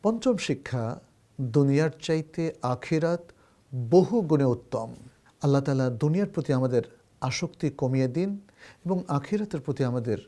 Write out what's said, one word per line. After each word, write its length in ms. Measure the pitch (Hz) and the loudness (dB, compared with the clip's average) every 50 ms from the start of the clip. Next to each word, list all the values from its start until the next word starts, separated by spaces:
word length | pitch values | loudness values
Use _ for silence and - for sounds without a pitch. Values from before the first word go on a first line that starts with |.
পঞ্চম 340 | - 202 226 226 - 262 240 | 2 0 0 2 2 0 0
শিক্ষা, 640 | 180 - - 143 - - - - 123 110 113 143 - - _ _ _ _ _ _ - | 0 0 -4 -4 -4 -4 -6 -4 -4 -4 -4 -6 -8 -14 _ _ _ _ _ _ -8
দুনিয়ার 500 | 131 123 110 143 143 139 139 143 156 160 151 - | -6 0 2 4 4 4 4 4 2 0 -2 -6
চাইতে 520 | - - 160 160 156 - - - 165 160 - - | -2 -2 -2 -2 -2 -6 -6 -4 -4 -4 -4 -4
আখিরাত 580 | - 123 127 123 - - 165 160 160 165 170 170 170 - - _ _ _ _ _ _ _ 135 127 120 113 | -4 -4 -2 -4 -2 -2 0 0 2 0 -2 -2 -6 -14 -20 _ _ _ _ _ _ _ -8 -8 -2 6
বহু 300 | 160 185 180 - 208 240 | 6 6 6 6 2 0
গুণে 240 | 190 147 156 143 139 | 2 2 2 4 4
উত্তম। 500 | 131 120 117 - - - 117 113 117 120 - - - _ _ _ _ _ _ | 2 2 0 -4 -6 -6 -6 -6 -6 -12 -18 -20 -20 _ _ _ _ _ _
আল্লাহ 180 | - 143 139 139 | 0 2 2 2
তাআলা 300 | 139 143 139 131 131 127 | 2 0 0 0 0 -2
দুনিয়ার 380 | 120 107 151 151 160 185 202 196 | -2 -2 -2 0 0 0 -2 -2
প্রতি 240 | 202 170 143 - | -4 -6 -2 0
আমাদের 300 | 139 127 131 127 123 120 - - - _ _ _ _ _ | 0 0 0 2 0 0 -2 -2 -16 _ _ _ _ _
আসক্তি 500 | - 131 - - 175 165 - _ - 147 | -6 -4 -4 -4 -6 -8 -6 _ -4 -4
কমিয়ে 380 | - - 139 127 131 131 131 127 | -2 -2 -2 0 2 2 0 0
দিন 320 | 123 165 185 196 202 202 - - _ _ - - - _ _ | 0 -2 -2 -2 -4 -8 -12 -20 _ _ -20 -20 -20 _ _
এবং 180 | 175 190 180 175 - | -2 -2 -2 -2 -2
আখিরাতের 520 | 143 139 139 - 208 208 214 202 - 151 | -2 -2 -2 -2 -4 -4 -4 -4 -6 -6
প্রতি 240 | 131 - 135 - 139 | -4 -6 -2 0 0
আমাদের 340 | 123 120 127 113 120 107 90 - | 0 0 -2 -2 -2 -4 -4 -4